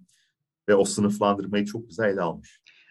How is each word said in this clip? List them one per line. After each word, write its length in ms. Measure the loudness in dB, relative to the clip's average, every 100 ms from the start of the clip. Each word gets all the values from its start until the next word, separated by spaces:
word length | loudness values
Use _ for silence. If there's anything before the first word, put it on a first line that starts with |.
| _ _ _ _ _ _ 2
Ve 60 | 2
o 100 | 4
sınıflandırmayı 800 | 2 0 2 0 0 -2 -2 -2
çok 240 | -6 -12
güzel 200 | -4 -2
ele 120 | 0
almış. 400 | -2 -6 -14 _ _ _ _